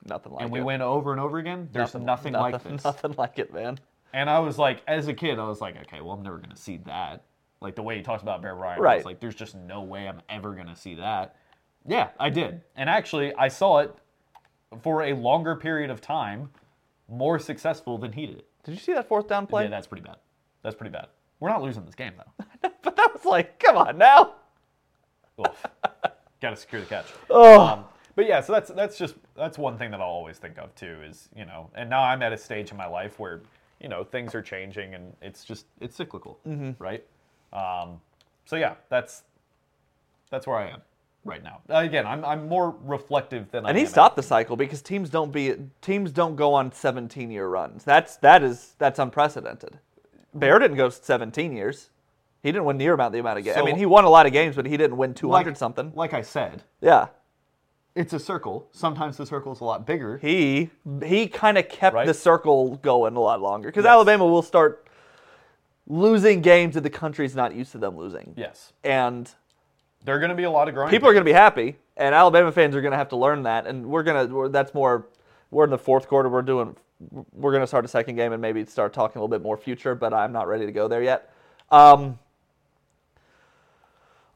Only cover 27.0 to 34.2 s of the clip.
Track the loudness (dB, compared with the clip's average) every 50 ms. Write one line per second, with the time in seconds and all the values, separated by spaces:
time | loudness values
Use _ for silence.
27 | -12 -14 -20 -20 -10 _ 6 12 12 12 12 12 12 8 0 -6 -10 -20 _ _
28 | _ _ _ -4 0 0 0 -2 -2 -2 -4 -4 -4 -4 -8 -8 -8 -8 -6 -10
29 | -12 -12 -12 -16 _ _ _ -10 -10 -10 -10 -8 -10 -10 -8 -8 -12 -12 -10 -10
30 | -10 -10 -10 -12 -12 -14 -18 -20 -20 -20 -20 -20 -20 -20 _ _ -20 -18 -18 -18
31 | -20 -20 -20 -20 _ _ _ -20 -20 -20 -18 -20 -20 -20 _ -16 -10 -4 -2 -2
32 | 0 0 -2 -2 -4 -6 -6 -8 -12 -12 -12 -12 -12 -14 -14 -14 -14 -12 -10 -10
33 | -10 -12 -14 -14 -14 -14 -14 -16 -18 _ _ _ _ _ _ _ -18 -14 -12 -12
34 | -14 -12 -12 -12